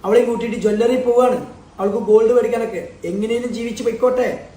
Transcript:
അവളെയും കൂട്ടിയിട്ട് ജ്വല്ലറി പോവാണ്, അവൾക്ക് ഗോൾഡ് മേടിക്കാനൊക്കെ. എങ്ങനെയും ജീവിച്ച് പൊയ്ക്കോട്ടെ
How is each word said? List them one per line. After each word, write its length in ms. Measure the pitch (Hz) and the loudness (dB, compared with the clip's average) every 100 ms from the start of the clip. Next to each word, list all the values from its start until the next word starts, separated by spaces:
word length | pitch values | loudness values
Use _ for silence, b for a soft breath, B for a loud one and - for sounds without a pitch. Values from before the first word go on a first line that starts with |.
അവളെയും 220 | 190 233 233 | 4 2 2
കൂട്ടിയിട്ട് 280 | 226 226 208 | -2 -4 -2
ജ്വല്ലറി 340 | 208 214 240 254 247 | 0 2 2 2 2
പോവാണ്, 320 | 240 254 - - - - - | 4 4 0 -6 -18 -20 -4
അവൾക്ക് 220 | 202 214 208 | -4 -2 4
ഗോൾഡ് 220 | 220 226 247 | 4 6 4
മേടിക്കാനൊക്കെ. 440 | 214 233 226 185 - - 170 | 2 -2 -4 -8 -12 -12 -8
എങ്ങനെയും 400 | 196 220 240 247 226 | -6 -2 -2 -4 -6
ജീവിച്ച് 240 | 233 214 233 | -8 -4 -4
പൊയ്ക്കോട്ടെ 400 | 220 254 254 240 - - | 0 0 0 -2 -4 -14